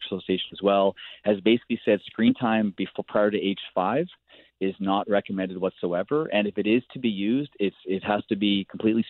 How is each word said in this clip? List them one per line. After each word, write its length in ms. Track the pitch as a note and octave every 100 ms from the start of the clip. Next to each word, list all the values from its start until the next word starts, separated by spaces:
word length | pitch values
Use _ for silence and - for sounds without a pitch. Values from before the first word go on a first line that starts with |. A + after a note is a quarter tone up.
| -
Association 400 | F#2+ - F#2 -
as 80 | -
well 320 | G2 G2 G2 - - -
has 180 | G#2 G2+
basically 360 | G2+ A#2+ - A#2
said 160 | - G#2 -
screen 280 | - A#2
time 400 | B2+ A#2 A2 G#2+ -
before, 260 | G2 - -
prior 240 | A2 G#2
to 80 | G#2
age 220 | G2 F#2+ -
five 340 | F#2+ F#2 C3 F3+ - _ - _ -
is 120 | F#2+ F#2+
not 300 | F#2+ G2 -
recommended 480 | G2+ - G2 F#2 F2+
whatsoever. 720 | F#2 - F2+ F2 G2+ D3 D#3+
And 200 | G#2 G#2
if 100 | G#2
it 80 | G2+
is 160 | A#2+ -
to 60 | C#3
be 100 | A#2+
used, 420 | G2 G2+ C3 D3 -
it's, 160 | G2 - F#2
it 200 | F#2+ G#2+
has 180 | G#2 -
to 80 | G2+
be 280 | G#2 G2+ F#2+
completely 340 | - A2 A2+